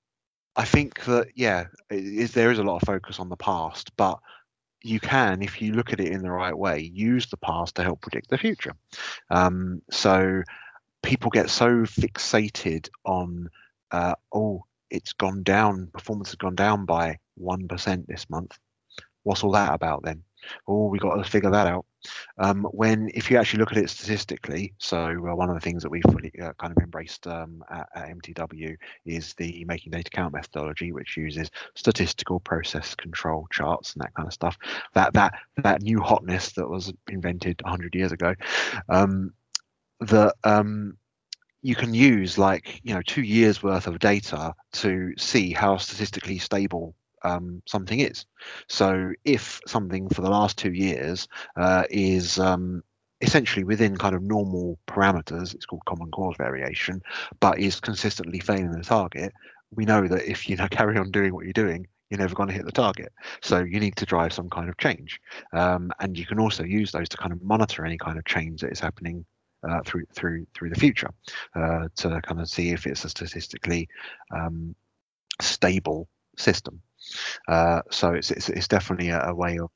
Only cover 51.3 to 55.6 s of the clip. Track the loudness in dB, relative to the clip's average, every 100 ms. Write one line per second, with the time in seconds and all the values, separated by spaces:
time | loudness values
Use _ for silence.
51.3 | -12 -10 0 4 4 2 2 2 2 2
52.3 | 2 2 2 0 -6 -10 _ _ -2 4
53.3 | 4 4 0 2 4 4 4 2 2 2
54.3 | 2 2 0 -2 -6 -4 4 4 4 0
55.3 | -6 -8 -10